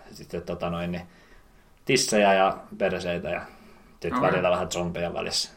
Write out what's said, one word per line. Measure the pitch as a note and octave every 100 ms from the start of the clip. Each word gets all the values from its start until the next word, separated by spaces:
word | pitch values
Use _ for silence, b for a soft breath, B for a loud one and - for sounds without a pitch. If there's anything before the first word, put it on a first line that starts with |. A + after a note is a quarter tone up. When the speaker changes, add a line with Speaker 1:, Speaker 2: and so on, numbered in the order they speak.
| -
Speaker 1:
sitten | - - E2+
tota | F2+ F2 F2
noin, | E2+ F2
niin | F2 F2 b b b b b b _ -
tissejä | C3 - G#2+ G2+
ja | F#2+ F#2+ - - -
perseitä | G2 F2+ F2 F2 F2
ja | F2 - B B B B B
sit | E2+
Speaker 2:
Okei. | B2 F#2
Speaker 1:
välillä | F#2 F2+
vähän | F2+ F2
zombeja | F2 F2 F2 E2+
välissä. | D2+ F2 - -